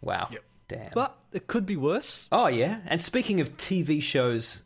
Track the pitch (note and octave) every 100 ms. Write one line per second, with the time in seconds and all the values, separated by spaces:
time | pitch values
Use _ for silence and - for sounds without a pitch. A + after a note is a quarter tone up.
0 | G#2+ F#2 G#2 - _ _ - A#2 A2 A#3
1 | C#4 - _ F#3+ - A#3 F#3+ F3 C#3 A3
2 | - - - G#3+ F#3+ A#2 D3 A3 F3 E3
3 | - B3+ - F#3+ C3+ - - F#3 D3 D3+
4 | B2+ C#3 B2 A#2 A2+ -